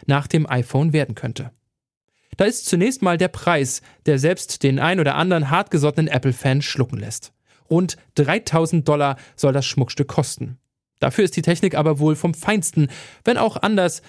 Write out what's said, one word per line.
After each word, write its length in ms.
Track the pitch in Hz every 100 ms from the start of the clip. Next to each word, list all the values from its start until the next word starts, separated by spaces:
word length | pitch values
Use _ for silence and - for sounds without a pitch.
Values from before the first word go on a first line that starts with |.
| -
nach 220 | 139 139
dem 200 | 165 151
iPhone 460 | 127 120 135 160
werden 220 | 151 131 113
könnte. 340 | 123 120 127 _ _ _ _ _ _ _ - -
Da 100 | 202
ist 220 | - -
zunächst 340 | 170 214 262
mal 160 | 185 170
der 120 | -
Preis, 520 | - - 160 131 - - _ -
der 140 | 139
selbst 420 | 151 180 - -
den 160 | 135 135
ein 220 | 160 185
oder 160 | 143 143
anderen 340 | 175 170 139
hartgesottenen 580 | 170 202 165 147 147 156
Apple-Fan 540 | 131 135 123 135 135
schlucken 380 | 139 - 123 110
lässt. 340 | 107 - - _ _ _ -
Rund 300 | 165 180 - _
dreitausend 720 | - 143 190 - 160 160 170 151
Dollar 300 | 147 143 135 - -
soll 180 | 139
das 120 | 135 127
Schmuckstück 440 | - 123 - 139
kosten. 500 | - 135 - 127 127 _ _ _ -
Dafür 240 | 135 131
ist 120 | 190 -
die 60 |
Technik 320 | 165 170 190
aber 240 | 143 151 147
wohl 180 | 156 151
vom 200 | 170 160
Feinsten, 540 | - 214 - - 143 - - -
wenn 140 | - 247
auch 200 | 220 -
anders, 460 | 196 208 175 -